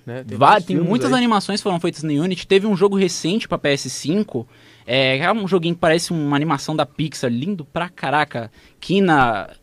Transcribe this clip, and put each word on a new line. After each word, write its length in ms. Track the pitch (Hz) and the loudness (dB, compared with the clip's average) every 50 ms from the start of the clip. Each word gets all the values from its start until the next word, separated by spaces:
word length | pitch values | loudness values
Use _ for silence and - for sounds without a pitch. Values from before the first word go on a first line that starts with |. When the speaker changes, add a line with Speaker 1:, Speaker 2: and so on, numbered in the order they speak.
| - | -14
Speaker 1:
né? 200 | 120 120 131 127 | -12 -12 -12 -10
Tem 80 | 113 104 | -8 0
Speaker 2:
va-, 120 | 107 139 | 4 6
Speaker 1:
vários 180 | 156 208 208 165 | 6 6 4 2
Speaker 2:
tem 100 | - 185 | 0 -2
Speaker 1:
filmes 140 | 170 170 180 | 0 0 0
Speaker 2:
muitas 220 | 220 247 - 262 262 | 0 0 0 2 2
Speaker 1:
aí. 60 | 247 | 2
Speaker 2:
animações 420 | 240 233 220 196 - - 196 202 | 2 2 2 2 0 -2 -4 -2
foram 180 | - 208 180 170 | -2 -2 -2 0
feitas 220 | - 175 165 - | -2 -4 -4 -2
na 100 | 151 156 | -4 -2
Unity. 360 | 147 143 170 190 180 - - | 0 0 0 -2 -2 -4 -2
Teve 180 | - 196 196 196 | 2 2 2 2
um 100 | 220 202 | 2 2
jogo 200 | 160 196 202 196 | 2 2 2 4
recente 500 | 196 196 175 - - - 160 196 226 - | 2 0 0 0 -2 -2 -2 -2 -2 -2
pra 120 | - 175 - | -4 -6 -2
P 100 | - 147 | 0 0
S 180 | 139 139 - | 0 0 -2
cinco, 600 | 131 - - - - 185 214 214 - - 120 117 - - - - - - _ - | -8 -10 -8 -4 -2 0 -2 -2 -2 -4 -8 -8 -8 -18 -20 -20 -20 -20 _ -6
é, 320 | - 123 135 135 131 131 135 | -2 0 2 2 2 2 0
é 120 | 170 185 | 0 0
um 160 | 214 226 196 | 0 -2 -2
joguinho 280 | 165 190 180 160 170 170 | 0 0 0 0 0 -2
que 40 | - | 0
parece 300 | 180 165 160 160 - - | 2 2 2 2 0 -2
uma 240 | 175 160 147 143 143 | -4 -2 0 0 0
animação 400 | 143 151 165 143 139 - - 156 | 0 0 0 -2 -4 -4 -4 -2
da 120 | 156 147 | -2 -4
Pixar, 420 | - - - 156 156 - - 147 123 | -4 -4 -6 -6 -6 -4 -4 -4 -2
lindo 320 | 117 120 151 196 208 165 139 | -2 -2 -4 -4 -6 -6 -8
pra 220 | _ - 165 170 | _ -6 -6 -6
caraca. 640 | 175 - - - 135 139 151 147 - - 120 113 110 _ - _ - _ - | -6 -8 -6 -4 -2 0 0 0 -2 -4 -10 -10 -10 _ -20 _ -20 _ -14
Kina, 680 | - - 170 196 196 175 156 139 127 120 110 98 - - - - | -4 0 2 2 4 4 6 4 4 4 2 -2 -6 -10 -16 -20